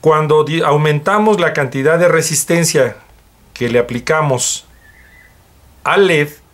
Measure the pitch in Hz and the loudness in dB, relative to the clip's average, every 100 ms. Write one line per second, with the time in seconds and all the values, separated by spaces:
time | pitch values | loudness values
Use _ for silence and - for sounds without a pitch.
0 | 156 156 156 151 147 165 156 147 151 147 | 2 2 2 0 0 -2 0 0 2 0
1 | 151 208 214 202 165 156 135 135 139 170 | 0 0 2 0 0 -2 -4 -2 0 2
2 | 175 165 156 147 - 170 165 151 123 104 | 2 2 0 -4 -2 0 0 0 0 -4
3 | - - _ _ _ - 120 120 120 120 | -20 -20 _ _ _ -8 -2 0 -2 -6
4 | 120 156 147 127 - - - - - - | -2 -2 0 -2 -4 -8 -12 -20 -20 -20
5 | - - _ _ _ _ _ _ 139 175 | -20 -20 _ _ _ _ _ _ -2 2
6 | 190 160 147 - _ | 2 2 -2 -8 _